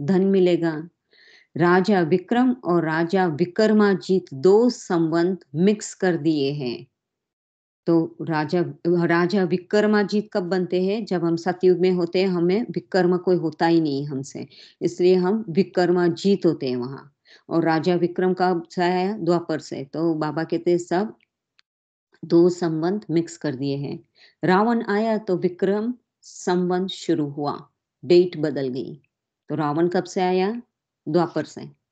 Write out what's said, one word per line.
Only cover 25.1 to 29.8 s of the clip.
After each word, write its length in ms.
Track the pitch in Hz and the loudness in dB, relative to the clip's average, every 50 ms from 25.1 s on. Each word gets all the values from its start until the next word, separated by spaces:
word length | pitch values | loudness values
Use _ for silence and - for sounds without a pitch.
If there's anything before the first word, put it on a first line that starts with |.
| 220 208 | -2 -2
तो 200 | 214 - 180 170 | -2 -4 -4 -2
विक्रम 560 | 190 180 175 - 196 190 202 208 214 240 247 - _ _ _ _ | -2 -4 -2 -2 -2 -2 -2 -2 -2 -6 -8 -10 _ _ _ _
संबंध 640 | _ - - - - 196 180 180 180 175 180 180 190 185 | _ -20 -20 -10 -4 -2 -2 0 0 0 0 -2 -2 -4
शुरू 400 | - - - - 165 160 147 143 | -8 -10 -4 -4 -2 -2 -2 -6
हुआ, 420 | 143 151 147 143 104 - - _ _ _ _ _ _ _ - | -6 -6 -6 -6 -6 -8 -14 _ _ _ _ _ _ _ 0
डेट 320 | 127 175 175 180 175 175 151 | 4 4 4 4 2 -2 -4
बदल 300 | 151 156 127 143 135 131 | -4 -4 -4 -4 -4 -4
गई। 340 | 123 135 - - 165 143 _ _ _ _ _ _ _ _ _ _ | -6 -6 -8 -10 -12 -16 _ _ _ _ _ _ _ _ _ _
तो 60 | 147 | -6
रावण 320 | 147 156 147 143 160 | -4 -4 -2 0 0